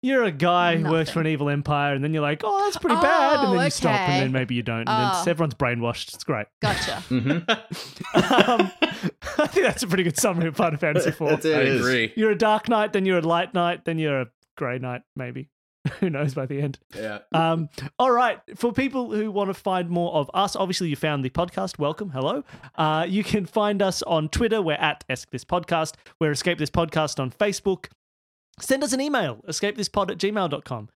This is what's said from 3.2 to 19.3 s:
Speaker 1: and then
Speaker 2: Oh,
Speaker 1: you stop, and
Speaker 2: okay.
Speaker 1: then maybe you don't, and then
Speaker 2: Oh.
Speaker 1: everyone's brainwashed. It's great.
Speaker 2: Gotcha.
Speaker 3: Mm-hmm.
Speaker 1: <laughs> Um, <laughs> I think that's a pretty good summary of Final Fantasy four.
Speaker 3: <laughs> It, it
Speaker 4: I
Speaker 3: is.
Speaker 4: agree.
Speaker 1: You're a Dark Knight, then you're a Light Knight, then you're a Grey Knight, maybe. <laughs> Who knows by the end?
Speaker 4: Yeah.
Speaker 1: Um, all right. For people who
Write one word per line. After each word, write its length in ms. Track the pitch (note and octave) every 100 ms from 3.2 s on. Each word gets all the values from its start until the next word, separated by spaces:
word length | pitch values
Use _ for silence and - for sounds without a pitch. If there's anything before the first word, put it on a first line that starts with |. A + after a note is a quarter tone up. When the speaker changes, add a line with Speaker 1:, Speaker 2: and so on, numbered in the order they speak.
| C#4 D4
Speaker 1:
and 120 | A#3
then 60 | F#3+
Speaker 2:
Oh, 40 |
Speaker 1:
you 60 | E3+
stop, 220 | - E3 -
and 140 | F#3
Speaker 2:
okay. 80 | -
Speaker 1:
then 100 | C3
maybe 220 | C3 B2+
you 80 | A#2+
don't, 180 | A#2 A2+
and 80 | A2+
then 220 | A3 G#3
Speaker 2:
Oh. 100 | F#3 E3+
Speaker 1:
everyone's 280 | D#3+ D#3+
brainwashed. 600 | A#2 B2+ A#2+ A#2 A#2+ -
It's 80 | -
great. 240 | - B2 G#2 _
Speaker 2:
Gotcha. 420 | G#3+ F#3+ - G2+ -
Speaker 3:
Mm-hmm. 300 | B2+ B2 E3
Speaker 1:
<laughs> 120 | E3+ G#3+ - E3+ - - -
Um, 560 | - E3 B3+ - A#3 F#3+ -
<laughs> 60 | - - F3 - - -
I 80 | D4+
think 180 | F#4 C4+
that's 160 | -
a 40 | G3+
pretty 160 | F3+
good 140 | E3+ -
summary 300 | A3+ E3+ E3
of 80 | D3
Final 220 | E3+ D3+
Fantasy 320 | D#3+ D#3 D#3+
four. 200 | - D3+
Speaker 3:
<laughs> 0 |
It, 120 | D3 D#3
it 100 | D#3
Speaker 4:
I 40 |
Speaker 3:
is. 180 | C3+ C3
Speaker 4:
agree. 320 | B2 B2+ A2+
Speaker 1:
You're 160 | - A3
a 60 | G3+
Dark 300 | A3 G#3+ A3
Knight, 240 | A3+ F3+
then 140 | G3+ F#3+
you're 120 | F#3
a 40 | E3
Light 280 | E3+ F3+
Knight, 300 | F3+ F3 F3
then 140 | - D#3+
you're 220 | D#3 C#3
a 40 | B2 _ _ -
Grey 220 | C3+ B2
Knight, 240 | B2+ B2 _ -
maybe. 320 | B2 B2+ C#3+ _ _
<laughs> 280 | _ C#3+ -
Who 100 | F#3
knows 240 | C#3 D3
by 120 | C3+ C3
the 140 | C#3
end? 180 | C#3+ C#3 _
Speaker 4:
Yeah. 260 | - G#2+ G#2 -
Speaker 1:
Um, 360 | D#3+ E3 E3 D3+ - C#3 _
all 120 | B3+
right. 280 | A#3+ B3 - -
For 180 | G3 A#3+
people 400 | B3 C4+ C4 A#3+
who 180 | G#3+ G#3+